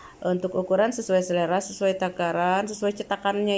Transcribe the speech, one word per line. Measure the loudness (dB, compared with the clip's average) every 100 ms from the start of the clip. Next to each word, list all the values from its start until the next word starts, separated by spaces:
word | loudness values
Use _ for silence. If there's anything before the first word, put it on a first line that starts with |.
| -20 -6
Untuk | -2 0 0
ukuran | -2 0 2 2
sesuai | 0 2 2
selera, | 2 0 2 0
sesuai | -2 -2 0 0
takaran, | -2 -2 -2 0 2 2 0
sesuai | -2 -2
cetakannya | -2 -6 -2 0 0 2